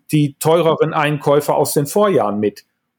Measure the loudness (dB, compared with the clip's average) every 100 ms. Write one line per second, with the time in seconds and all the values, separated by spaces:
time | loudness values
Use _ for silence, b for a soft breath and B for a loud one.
0 | -2 0 0 -2 0 2 2 0 -2 0
1 | -2 -2 0 0 0 -2 0 -2 -2 0
2 | 2 2 0 -2 -4 -4 -14 _ _